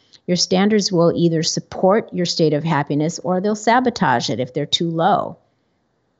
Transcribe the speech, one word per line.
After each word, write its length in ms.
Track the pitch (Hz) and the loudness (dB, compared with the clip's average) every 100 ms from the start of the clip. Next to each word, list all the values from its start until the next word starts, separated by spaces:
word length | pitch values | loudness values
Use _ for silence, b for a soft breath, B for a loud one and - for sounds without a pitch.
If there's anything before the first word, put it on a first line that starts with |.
| b b - | b b -4
Your 120 | 180 | -2
standards 540 | - 185 208 214 196 | 0 2 2 2 0
will 200 | 175 170 | 2 2
either 300 | - 170 160 | 4 0 0
support 680 | 165 - - - 185 220 220 | -2 -4 -8 0 2 2 0
your 120 | 180 175 | -4 -4
state 280 | - 156 | 0 0
of 100 | 151 | 0
happiness 560 | 160 147 147 147 156 - | 0 -2 0 -2 -2 -4
or 220 | - 180 | -4 -2
they'll 140 | 208 214 | -2 -2
sabotage 720 | 233 240 254 240 151 120 - | 0 2 2 0 2 2 0
it 100 | 117 | -4
if 140 | 123 | -4
they're 120 | 151 147 | -4 -4
too 240 | - 170 | -2 -2
low. 480 | 165 175 196 - - _ _ _ _ _ _ _ | 0 2 2 -2 -10 _ _ _ _ _ _ _